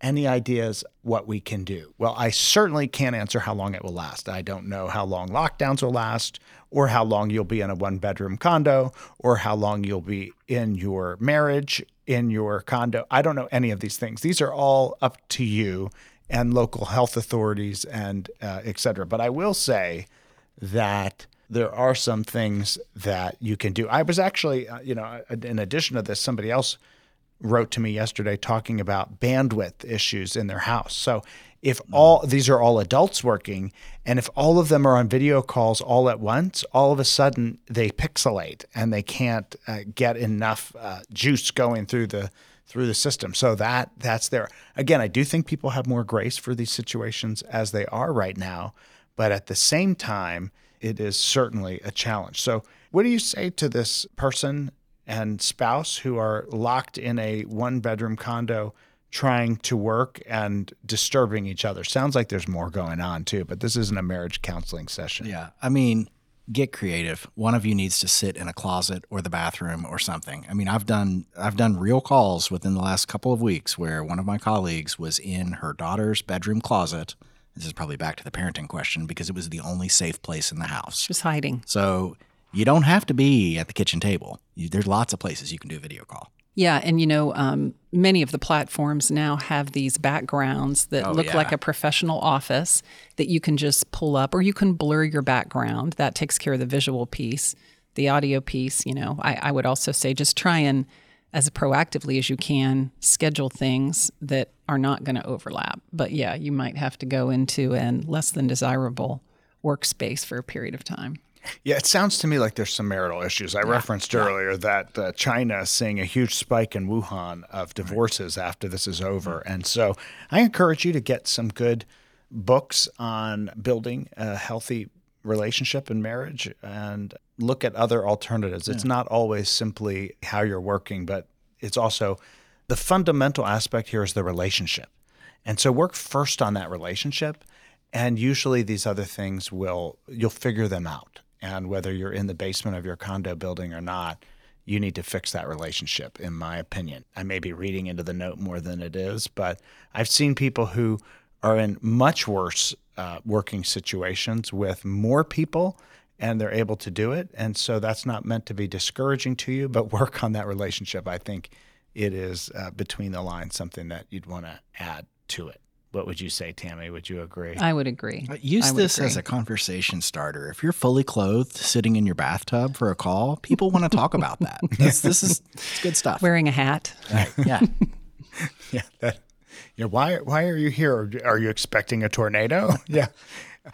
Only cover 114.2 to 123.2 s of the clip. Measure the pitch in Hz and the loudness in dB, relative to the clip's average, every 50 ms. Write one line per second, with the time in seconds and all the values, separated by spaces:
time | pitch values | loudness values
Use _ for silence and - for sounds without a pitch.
114.2 | 107 101 98 98 95 95 95 92 87 107 101 98 95 - - - 98 92 90 - | 2 2 0 0 -2 -2 -2 -2 0 0 0 -2 -2 -4 -6 -6 -4 -4 -4 -2
115.2 | - 139 117 120 127 117 104 95 92 - - - 120 107 104 98 92 90 - 131 | -2 0 0 0 0 0 -2 -2 -2 -2 -2 0 0 -2 -2 -2 -4 -2 0 0
116.2 | 127 110 - - - - 123 117 113 - - 101 95 95 107 117 104 - 101 92 | 0 0 0 -4 -2 0 2 2 2 0 -2 -4 -4 -2 -2 -2 -4 -4 -8 -8
117.2 | 87 87 87 87 85 - - 98 90 - - - 95 90 101 113 117 107 - - | -8 -10 -10 -12 -14 -12 -10 -10 -10 -8 -8 -8 -8 -4 0 2 2 2 0 -2
118.2 | 98 87 - 95 90 87 90 - - 95 90 95 - 98 90 82 95 98 98 98 | -6 -6 -6 -4 -4 -6 -6 -6 -6 -6 -4 -4 -4 -4 -4 -4 -2 -2 -2 -2
119.2 | 87 95 85 80 - 95 95 92 85 - - 117 113 101 95 - - - - - | -4 -4 -6 -6 -6 -6 -6 -4 -4 -2 2 2 2 2 2 -2 -6 -14 -18 -18
120.2 | - - 143 196 240 226 - - 185 165 160 - - 175 165 147 110 - 127 113 | -8 0 4 4 4 6 4 4 4 4 4 2 2 0 0 0 0 0 -2 -2
121.2 | - - - - 117 110 - - 120 120 117 117 - - - _ _ _ _ _ | 0 -2 -2 -2 -2 -4 -2 0 2 2 2 0 -2 -10 -18 _ _ _ _ _
122.2 | _ _ - 113 95 104 127 139 - - - - - - - - 120 113 113 110 | _ _ -12 -4 4 4 4 4 4 2 0 0 0 0 -2 -6 -6 -4 -4 -4